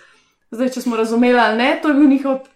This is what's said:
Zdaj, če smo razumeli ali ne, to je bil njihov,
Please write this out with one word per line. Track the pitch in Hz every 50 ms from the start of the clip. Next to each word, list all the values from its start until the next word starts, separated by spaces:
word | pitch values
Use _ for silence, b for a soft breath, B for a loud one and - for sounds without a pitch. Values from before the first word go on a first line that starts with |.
| b b b b b b b b b _ 247
Zdaj, | 220 262 254
če | 254 247
smo | - 247 226
razumeli | 220 220 226 233 233 247 247 247
ali | 240 226 220 214
ne, | 226 240 277 320
to | 330 - 311
je | 285
bil | 269 302
njihov, | 277 269 269 - 277 262 262 - - _